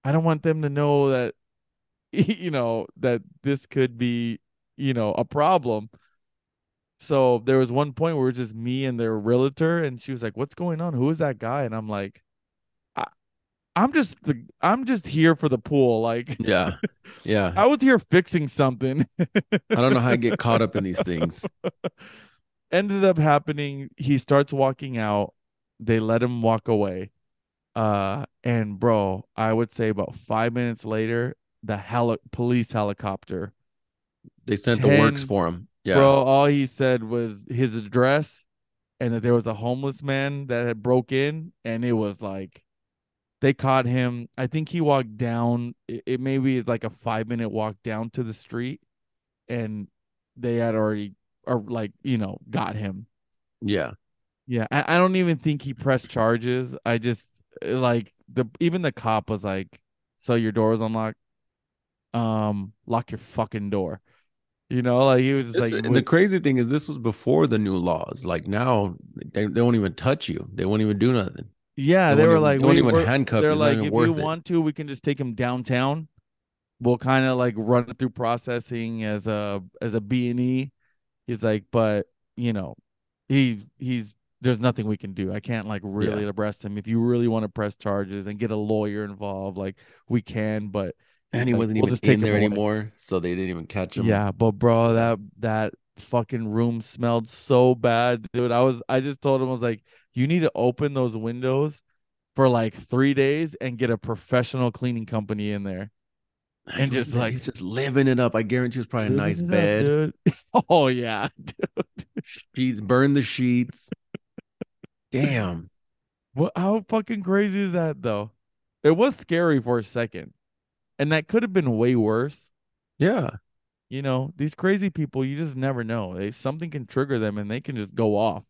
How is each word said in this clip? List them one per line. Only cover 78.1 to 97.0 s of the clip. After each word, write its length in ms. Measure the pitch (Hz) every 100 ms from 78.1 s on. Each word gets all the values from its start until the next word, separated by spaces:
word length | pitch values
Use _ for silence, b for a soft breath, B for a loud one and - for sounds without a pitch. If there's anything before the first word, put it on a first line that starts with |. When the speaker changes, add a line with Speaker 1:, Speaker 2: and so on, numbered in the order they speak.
Speaker 1:
processing 920 | - 117 120 - 120 - 120 113 113
as 240 | 110 104 104
a, 360 | 104 104 101 92 -
as 120 | 117
a 80 | 107
B 280 | 101 123 120
and 100 | 123
E." 320 | 123 131 139 _ _ _ _ _ -
He's 160 | 117
like, 220 | 113 107 98
"But, 360 | 120 110 104 - _ _ -
you 160 | 120
know, 220 | 107 82 - _ _ _ _ _
he, 360 | 135 131 107 101 _
he's, 360 | 127 123 104 _ _ _
there's 180 | 123 113
nothing 260 | 123 120 107
we 120 | 104
can 160 | 101
do. 200 | 92 95
I 60 | 101
can't, 280 | - 117 104
like, 140 | 101
really 400 | 101 98 107 104 104
Speaker 2:
Yeah. 60 | 98
Speaker 1:
arrest 260 | 107 101
him. 140 | 101 104
If 100 | 107
you 120 | 113
really 280 | 120 120 120
wanna 220 | 110 107
press 240 | - 104 -
charges 520 | 104 101 98 101 98
and 100 | 104
get 140 | 113
a 40 | 107
lawyer 480 | 104 110 104 104 104
involved, 520 | 98 101 95 98 95
like, 200 | 98 - b b _
we 120 | 120
can, 460 | - 113 107 107 104
but," 280 | 101 92 - _ _ _
Speaker 2:
And 80 | 120
Speaker 1:
he's 60 | 127
Speaker 2:
he 60 |
Speaker 1:
like, 60 | 113
Speaker 2:
wasn't 180 | 110 110
Speaker 1:
"We'll 80 | -
Speaker 2:
even 60 |
Speaker 1:
just 100 | 123
take 100 | 104
Speaker 2:
in 60 | 104
Speaker 1:
him 20 |
Speaker 2:
there 120 | 107 104
Speaker 1:
away." 80 | 107
Speaker 2:
anymore, 460 | 101 104 107 107 _
so 240 | - 92
they 120 | 87 90
didn't 140 | 95
even 180 | 85 80
catch 300 | 101 90 -
him. 80 | 113
Speaker 1:
Yeah, 240 | 101 101
but 220 | 95 113
bro, 340 | 101 120 113 117
Speaker 2:
Yeah. 40 |
Speaker 1:
that, 260 | 113 117 110 101 -
that 340 | 110 110 107 - _ -
fucking 500 | - 123 110 120 110
room 340 | 107 120 117
smelled 460 | - -